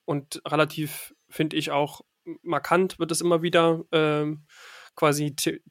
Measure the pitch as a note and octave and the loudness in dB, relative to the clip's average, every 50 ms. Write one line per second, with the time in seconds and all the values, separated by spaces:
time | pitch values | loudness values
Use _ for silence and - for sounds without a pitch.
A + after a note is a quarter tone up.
0 | _ - D3 C#3+ C3+ - - - - C3+ D3 D3+ D#3 D3+ - D#3 D3+ D3 - - | _ -6 -6 -6 -6 -8 -12 -12 -6 -2 0 0 0 0 -2 -4 -6 -6 -8 -12
1 | - - - _ _ _ - - D#3+ D3+ D#3 D#3 D3+ D#3 C#3+ C#3+ D3 D3 - - | -16 -18 -20 _ _ _ -6 -4 -4 -2 -2 -4 -4 -2 0 -2 -2 -2 -4 -12
2 | - _ _ _ _ F3 D#3+ - - F3 D#3 C#3+ - - E3+ F3+ F#3+ F#3 - - | -20 _ _ _ _ -16 -16 -12 -6 -4 -4 -4 0 2 2 4 4 2 -2 -4
3 | E3 D#3+ E3 D#3 E3+ F3 E3+ E3 E3 F3 E3+ E3+ E3 E3 E3 E3 - - - D#3+ | -4 -4 -2 -2 2 2 2 2 2 2 4 4 6 4 4 2 -2 0 0 2
4 | D#3 D3+ D3+ D3+ D3+ D3+ D#3 D3+ - _ - - - - - - - - _ - | 2 2 2 0 0 -2 -4 -6 -12 _ -20 -20 -20 -20 -20 -20 -20 -20 _ 0
5 | - D3 C#3+ D3 D3+ D3 D3 - - E3+ D#3 - - _ | 2 2 2 2 0 -4 -4 -2 -2 -2 -4 -4 -8 _